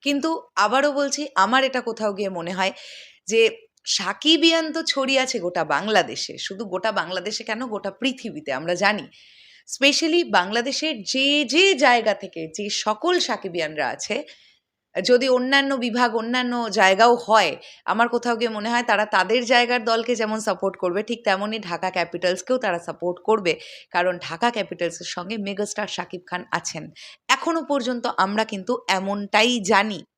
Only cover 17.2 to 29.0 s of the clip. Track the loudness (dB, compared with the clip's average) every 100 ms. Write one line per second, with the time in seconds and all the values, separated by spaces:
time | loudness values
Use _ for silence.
17.2 | 4 4 4 -2 -14 -16 -4 0 2 0
18.2 | -2 -2 -2 -2 -2 -2 2 0 2 2
19.2 | 4 2 4 4 4 0 2 0 0 -2
20.2 | 0 -2 -2 -2 -2 -2 -2 -2 -4 -4
21.2 | 0 0 0 -6 -6 -4 -4 -2 -4 -2
22.2 | -2 -2 -2 -2 0 -4 -6 -6 -6 -6
23.2 | 0 2 2 -2 -6 -20 -6 0 0 -2
24.2 | -6 0 0 0 -6 -4 -4 -4 -10 -8
25.2 | -8 -6 -6 -4 -6 -4 -6 -6 -8 -10
26.2 | -8 -10 -4 -6 -6 -10 -12 -16 -20 -20
27.2 | _ 2 2 -2 0 -2 0 -4 -4 0
28.2 | 0 0 -2 -4 -4 -4 0 -2